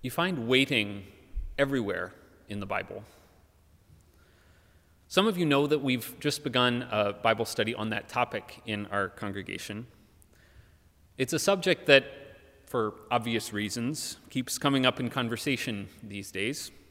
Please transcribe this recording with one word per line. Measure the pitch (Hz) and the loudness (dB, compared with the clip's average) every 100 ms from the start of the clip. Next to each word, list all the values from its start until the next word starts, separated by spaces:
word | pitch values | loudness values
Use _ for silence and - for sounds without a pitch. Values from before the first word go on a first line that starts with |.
you | 131 | -4
find | - 175 165 117 | -2 0 0 4
waiting | 127 135 131 104 101 95 - - - - - | 4 6 2 0 -6 -12 -20 -10 -8 -6 0
everywhere | 139 135 101 90 90 - - - - | 2 2 0 -2 -4 -12 -20 -20 -10
in | 104 | -8
the | 98 | -4
Bible. | 101 - - 113 - - - _ _ _ _ _ - - - - _ _ - _ _ _ _ _ | -6 -6 -12 -14 -20 -20 -20 _ _ _ _ _ -20 -20 -20 -20 _ _ -20 _ _ _ _ _
Some | - 214 | 2 2
of | 180 | 2
you | 160 | 4
know | 139 147 | 4 4
that | 147 | 2
we've | 131 127 - - | 2 0 -2 -4
just | 147 - | -4 -2
begun | 135 123 123 120 127 | 0 2 4 2 -2
a | 107 101 | 0 0
Bible | 101 113 110 110 | 2 2 2 0
study | - 110 | -2 -2
on | 113 110 | -2 -4
that | 107 - | -4 -4
topic | 123 123 110 - - - | -2 -2 -2 -10 -14 -6
in | 104 104 | -6 -4
our | 101 95 | -2 -4
congregation. | - 104 98 90 98 - 107 123 - - _ - _ - - - _ _ _ _ - | -4 -8 -6 -8 -8 -8 -10 -12 -18 -20 _ -20 _ -20 -20 -20 _ _ _ _ -6
It's | 131 | -2
a | 156 | 0
subject | - 196 175 170 - | 2 2 2 0 8
that, | 139 135 - - - - - - | 8 8 -14 -18 -20 -20 -20 -6
for | 127 110 104 - | -2 -2 -4 -2
obvious | 123 117 113 - | 0 0 -4 -2
reasons, | 104 104 123 117 156 - - - | -4 -4 -4 -4 -4 -8 -12 -8
keeps | 127 123 - | -6 -4 -2
coming | 147 139 | 2 4
up | 131 - | 2 2
in | 123 | -4
conversation | 135 117 113 - 127 - 104 95 - | -2 -4 -2 -2 -2 -2 -6 -8 -14
these | - 101 92 | -12 -10 -8
days. | 95 107 147 - - - | -4 -2 -4 -10 -16 -20